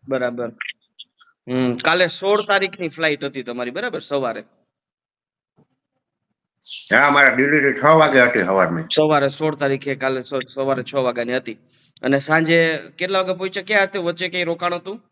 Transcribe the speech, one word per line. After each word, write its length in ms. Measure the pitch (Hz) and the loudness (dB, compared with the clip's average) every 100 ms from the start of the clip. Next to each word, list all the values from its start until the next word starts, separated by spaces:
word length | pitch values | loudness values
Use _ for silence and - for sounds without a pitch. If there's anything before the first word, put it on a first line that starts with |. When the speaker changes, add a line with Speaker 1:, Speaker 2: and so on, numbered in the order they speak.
| - | -4
Speaker 1:
બરાબર. 420 | 131 123 120 117 110 - - _ _ - _ _ _ - | -4 -4 -4 -8 -8 -14 -14 _ _ -20 _ _ _ -6
હમ, 280 | 127 127 123 | -2 0 0
કાલે 320 | 160 170 175 | 0 2 2
સોળ 340 | - 190 208 | 0 0 0
તારીખની 480 | 208 196 190 190 170 | 2 0 0 -6 -10
ફ્લાઇટ 360 | 151 160 143 143 | -2 -2 -2 -6
હતી 180 | 139 | -8
તમારી, 280 | 120 120 123 | -10 -6 -6
બરાબર? 300 | 143 240 - | -6 -8 -8
સવારે. 440 | - 143 127 110 - _ _ _ _ _ _ _ _ _ _ _ _ _ _ _ _ _ _ _ _ _ - - - | -6 -4 -4 -6 -12 _ _ _ _ _ _ _ _ _ _ _ _ _ _ _ _ _ _ _ _ _ -16 -16 0
Speaker 2:
હા, 160 | 113 143 | 2 4
અમારા 280 | 143 139 123 | 6 4 4
દિલ્હીથી 440 | 139 151 139 123 | 2 2 2 2
છ 40 | |
વાગે 420 | 147 160 151 135 123 | 4 6 6 6 4
હતી 180 | 120 | 2
સવારની. 420 | 90 95 87 85 165 - | 2 2 2 0 -2 0
Speaker 1:
સવારે 340 | 156 151 139 | 4 2 2
સોળ 260 | 139 156 143 | -2 -6 -2
તારીખે 400 | 139 135 139 131 | -2 -2 -4 -4
કાલે 280 | 131 131 | -4 -4
સ-, 240 | 123 135 127 | -6 -8 -8
સવારે 360 | - 135 131 | -6 -2 -2
છ 120 | 123 143 | -2 -2
વાગ્યાની 380 | 127 120 120 | -2 -2 -4
હતી. 260 | 127 - 107 _ _ _ - | -4 -6 -14 _ _ _ -6
અને 180 | - 196 | 0 0
સાંજે 640 | - 160 160 165 165 156 85 - | 4 2 4 4 4 0 -8 -8
કેટલા 220 | 185 190 | -2 0
વાગે 140 | 185 | 0
પહોંચ્યા? 300 | 180 190 196 | -4 -4 -6
ક્યાં 200 | 185 214 | 0 2
હતું? 200 | 190 202 | 2 0
વચ્ચે 260 | 170 170 180 | -4 -4 -4
ક્યાંય 160 | 180 170 | -4 -4
રોકાણ 300 | 165 175 175 | -2 -2 -4
હતું? 260 | 180 226 _ | -8 -14 _